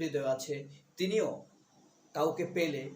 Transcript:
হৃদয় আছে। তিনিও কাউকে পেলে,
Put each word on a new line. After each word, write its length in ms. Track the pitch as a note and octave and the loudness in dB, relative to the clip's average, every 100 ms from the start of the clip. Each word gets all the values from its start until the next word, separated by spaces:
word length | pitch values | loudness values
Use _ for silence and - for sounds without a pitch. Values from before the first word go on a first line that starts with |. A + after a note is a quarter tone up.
হৃদয় 280 | D#3+ C#3+ C3+ | -2 0 2
আছে। 260 | - - C#3 C#3+ - _ - | 0 -2 -6 -8 -16 _ -2
তিনিও 320 | F#3+ G#3+ F#3 - - - _ - - _ _ | 2 2 2 -2 -12 -20 _ -20 -20 _ _
কাউকে 300 | D3 D#3+ D#3 | 2 2 2
পেলে, 380 | F3 F3 D#3+ C#3 C#3 | -2 2 0 0 -6